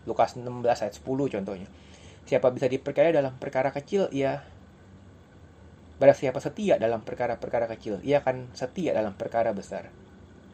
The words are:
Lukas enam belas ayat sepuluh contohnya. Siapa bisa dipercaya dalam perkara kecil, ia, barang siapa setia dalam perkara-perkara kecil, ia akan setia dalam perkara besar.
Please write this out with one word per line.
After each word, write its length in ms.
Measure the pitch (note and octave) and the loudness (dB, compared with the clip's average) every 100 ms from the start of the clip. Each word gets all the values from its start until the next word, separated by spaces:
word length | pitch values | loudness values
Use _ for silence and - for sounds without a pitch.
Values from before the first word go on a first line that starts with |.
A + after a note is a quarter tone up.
| A#2 | -4
Lukas 320 | A2 A2+ B2+ | 0 0 0
enam 260 | B2 B2 | -10 -2
belas 160 | A#2+ A#2+ G#2 | 0 2 -2
ayat 100 | - | -6
sepuluh 320 | - C3+ C#3 | -4 -2 0
contohnya. 400 | G#2 G2 G2 F#2+ - - - - - - | -2 -4 -8 -12 -18 -20 -20 -20 -14 0
Siapa 180 | C3 C3 | 2 4
bisa 160 | B2 C3 | 2 0
dipercaya 400 | C3 C#3 C#3 D#3+ | 0 -2 4 4
dalam 260 | D#3 C3+ B2+ | 4 0 -2
perkara 380 | C#3+ C3 C3+ | -4 -2 -2
kecil, 340 | C#3+ - G3 F#3 C3+ | -2 -2 0 0 0
ia, 260 | C3+ C#3+ - - - - - - - - - - - - - - - - | 0 -2 -8 -20 -20 -20 -20 -20 -20 -20 -20 -20 -20 -20 -20 -20 -12 4
barang 200 | C#3 C#3 | 6 6
siapa 220 | C#3 C3+ | 4 -2
setia 400 | C#3+ - G3+ C#3 | -4 -4 0 2
dalam 220 | A2 A2+ | 2 -2
perkara-perkara 680 | - B2 A#2+ A#2 - A#2+ A#2 | -4 -4 -4 -4 -4 -2 -2
kecil, 260 | A2 A2+ G2 G#2+ | -6 -8 -4 2
ia 180 | C#3+ | 2
akan 300 | C3+ B2+ B2 - | 2 -4 -6 -10
setia 400 | C3 - D3+ A2+ | -8 -4 -2 0
dalam 220 | G#2+ G2 | -2 -4
perkara 340 | - A#2 A2+ | -4 0 0
besar. 400 | G2 - F#2+ - - - - - - - | -2 -6 -10 -12 -18 -20 -20 -20 -20 -20